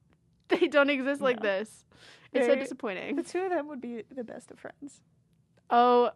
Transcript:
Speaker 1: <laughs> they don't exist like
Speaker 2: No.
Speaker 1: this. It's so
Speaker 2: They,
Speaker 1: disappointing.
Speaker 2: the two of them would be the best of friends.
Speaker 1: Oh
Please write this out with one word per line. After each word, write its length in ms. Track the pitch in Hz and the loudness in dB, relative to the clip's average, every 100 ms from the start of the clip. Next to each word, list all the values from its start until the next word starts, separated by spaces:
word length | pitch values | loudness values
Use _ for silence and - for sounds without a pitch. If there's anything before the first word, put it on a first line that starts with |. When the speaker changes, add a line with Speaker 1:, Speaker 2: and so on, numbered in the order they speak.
| _ _ | _ _
Speaker 1:
<laughs> 280 | _ _ - | _ _ -2
they 180 | 349 330 | 0 4
don't 220 | 285 277 | 4 4
exist 320 | 277 262 285 | 2 -2 0
like 160 | 269 226 | 0 0
Speaker 2:
No. 60 | |
Speaker 1:
this. 400 | 208 196 220 - _ _ - - _ | -2 -2 -6 -14 _ _ -20 -20 _
It's 120 | 269 240 | 0 2
so 80 | |
Speaker 2:
They, 60 | 262 | 2
Speaker 1:
disappointing. 540 | 269 277 226 185 - 285 | 0 -8 -6 -6 -6 -6
Speaker 2:
the 80 | |
two 160 | - 349 | -4 -6
of 100 | 381 | -2
them 180 | 339 294 | -4 -4
would 100 | 277 | -10
be 220 | 240 233 - | -10 -12 -12
the 100 | 269 | -14
best 280 | 226 247 - | -12 -14 -18
of 80 | - | -18
friends. 420 | - - 277 - _ _ _ _ _ _ - | -18 -16 -20 -20 _ _ _ _ _ _ 0
Speaker 1:
Oh 400 | 240 247 247 240 | 4 6 4 2